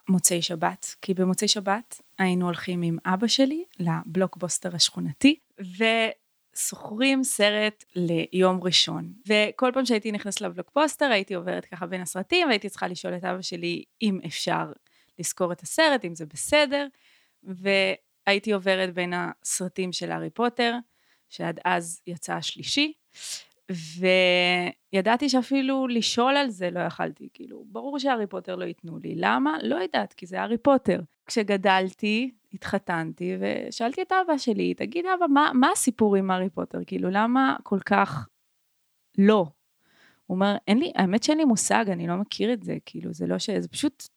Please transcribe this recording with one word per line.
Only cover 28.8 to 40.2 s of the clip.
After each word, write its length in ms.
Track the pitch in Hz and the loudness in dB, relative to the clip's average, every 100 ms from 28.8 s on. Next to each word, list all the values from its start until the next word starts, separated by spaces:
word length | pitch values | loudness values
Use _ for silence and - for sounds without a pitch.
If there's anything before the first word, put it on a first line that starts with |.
| 170 - | -14 -12
לי. 160 | 165 165 | -8 -2
למה? 400 | 196 240 285 311 | 2 2 0 -2
לא 140 | 220 294 | -2 -2
יודעת, 360 | 359 220 202 | 0 -2 -2
כי 140 | - 175 | -8 -10
זה 140 | 185 | -6
הארי 180 | 196 226 | -4 0
פוטר. 420 | 285 262 - 175 165 _ - | 4 4 4 -2 -4 _ -6
כשגדלתי, 1040 | - 202 202 196 190 190 - 208 214 262 - _ | -2 0 2 4 4 2 -2 -2 0 -2 -8 _
התחתנתי, 840 | 190 - 196 - 170 160 156 180 185 | -14 -4 -4 -2 -4 -4 -6 -6 -4
ושאלתי 640 | 196 - - - 233 277 | -4 -4 -6 -4 -4 -4
את 100 | 370 | 0
אבא 260 | 381 359 285 | 0 2 0
שלי, 360 | 254 196 180 | 0 0 0
"תגיד, 320 | 180 208 302 359 | -2 -4 -4 -2
אבא, 200 | 359 339 | 2 4
מה, 240 | 277 302 | 4 4
מה 140 | 262 277 | 4 4
הסיפור 440 | 403 - - 214 196 | 4 0 2 4 4
עם 140 | 190 | 2
הארי 200 | 185 185 | 0 0
פוטר? 280 | - 180 180 175 | -4 -6 -6 -6
כאילו, 240 | 190 180 | -4 0
למה 460 | 196 226 254 269 - | 2 2 4 2 0
כל 160 | - 196 | -2 -2
כך 480 | - 196 196 - - _ _ _ _ _ _ _ _ - | 2 4 4 0 -10 _ _ _ _ _ _ _ _ 4
לא?" 280 | 196 214 156 _ _ _ _ _ _ _ | 6 6 2 _ _ _ _ _ _ _